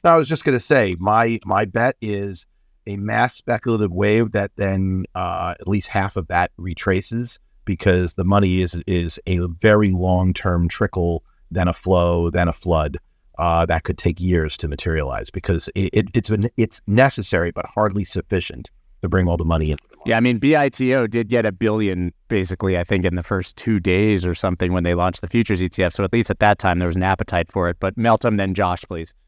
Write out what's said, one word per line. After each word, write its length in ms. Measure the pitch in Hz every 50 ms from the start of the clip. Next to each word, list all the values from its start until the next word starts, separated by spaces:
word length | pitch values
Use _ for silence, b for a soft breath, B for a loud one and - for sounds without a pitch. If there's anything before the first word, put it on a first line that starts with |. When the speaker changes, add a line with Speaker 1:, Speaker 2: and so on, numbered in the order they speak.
| -
Speaker 1:
No, 80 | 170
I 60 | 165
was 120 | 165 147 127
just 160 | 160 147 -
gonna 160 | 147 131 120
say, 340 | - - 151 135 110 95 90
my, 420 | 82 95 101 107 113 117 117 117 107 -
my 200 | 95 98 101 107
bet 300 | 95 90 113 117 131 - _
is 460 | 117 107 104 98 101 101 95 - - _ _ _ _ _ _ _ _
a 80 | 107 101
mass 400 | 98 101 107 110 110 120 127 -
speculative 560 | - _ - 120 107 - 123 113 107 107 95
wave 400 | 85 92 101 104 107 113 117 107
that 200 | - 104 101 101 _
then, 500 | - 101 98 98 95 95 95 95 92 - - _
uh, 400 | 92 90 87 87 87 87 87 87 -
at 80 | -
least 220 | 87 104 101 - -
half 260 | - 101 95 98 -
of 120 | 98 82 -
that 220 | 90 87 90 - _
retraces 800 | - 87 92 82 - - 101 92 95 - - 113 117 120 120 - - _ _ _ _ _
because 480 | - 95 - - 101 90 90 90 85 -
the 120 | - 87
money 360 | 92 101 101 101 92 90 92
is, 200 | 90 85 - 85 78
is 320 | - 95 90 85 82 - - _
a 180 | 92 90 85 90 87 82 85
very 320 | - 110 107 107 107 98
long-term 800 | 92 90 90 90 92 90 92 92 87 - - 95 87 85 85 82
trickle, 540 | - - 113 - - 92 85 85 85 80 _ _ _ _ _ _
then 160 | 82 98 90
a 60 | 90 87
flow, 560 | - - 92 95 90 87 87 87 85 85 85
then 180 | 80 90 87
a 60 | 85 82
flood. 440 | - - 90 85 78 76 76 69 - _ _ _ _ _ _ _ -
Uh, 260 | 82 85 82 82 82
that 180 | 80 85 82 -
could 140 | - 80
take 240 | - - 87 82 -
years 340 | 90 90 90 82 78 76 -
to 120 | - -
materialize 640 | 76 73 - - 87 80 78 71 67 64 - - -
because 360 | - 92 - - 90 80 - - -
it, 160 | 87 95 87
it, 140 | - 107 98 98 -
it's 160 | 117 - -
been, 180 | 110 101 104 120 _
it's 280 | - 113 - - - _
necessary 640 | - 101 120 131 139 - - 98 - - 87 87 87
but 160 | - - -
hardly 400 | - - 104 107 104 95 104 95
sufficient 640 | - - 92 - _ 101 90 - - - 62 - - _ _ _ _ - _
to 80 | - 87
bring 180 | 90 95 90
all 100 | 87 85
the 60 | 82 82
money 280 | 82 82 80 78 76
into 120 | 73 - _ _
the 80 | -
market. 120 | _ - -
Speaker 2:
Yeah, 60 | 113
I 20 | 117
mean, 180 | 120 123 123
B 180 | 107 131 139 156
I 140 | 151 143 139
T 240 | - - 131 127 127
O 140 | 135 120
did 220 | 107 117 117 113 98
get 140 | 123 120 110
a 80 | 107
billion, 640 | 95 90 113 110 107 110 107 98 92 90 90 85 - _ _
basically, 500 | _ 117 101 95 87 95 - 98 95 92
I 60 | 87 87
think, 220 | - 107 92 90
in 100 | 90 85
the 80 | 90 85
first 340 | - 104 92 90 - -
two 220 | - - 117 110 98
days 440 | 85 95 90 95 107 107 104 92 90
or 120 | 90 85
something 360 | - - 95 90 - 92 90
when 120 | 90 90 85
they 100 | 87 87
launched 280 | 87 87 92 87 -
the 60 | -
futures 360 | - - 117 110 - 104 90 92
E 40 |
T 160 | 87 - - 92
F. 100 | 87 -
So 100 | - 101
at 100 | 92 -
least 160 | 117 110 -
at 80 | 98 -
that 180 | 107 104 101 -
time, 180 | - 95 87
there 100 | 87 90
was 80 | 87 82
an 60 | 92
appetite 500 | 92 95 95 - - - - 87 85 -
for 180 | - 98 87 87
it. 80 | 85 -
But 180 | - 95 98
Meltem, 400 | - 110 117 113 - - 120 107
then 160 | 101 98 95 92
Josh, 300 | 101 98 90 90 - -
please. 320 | _ 92 82 82 - _ _ _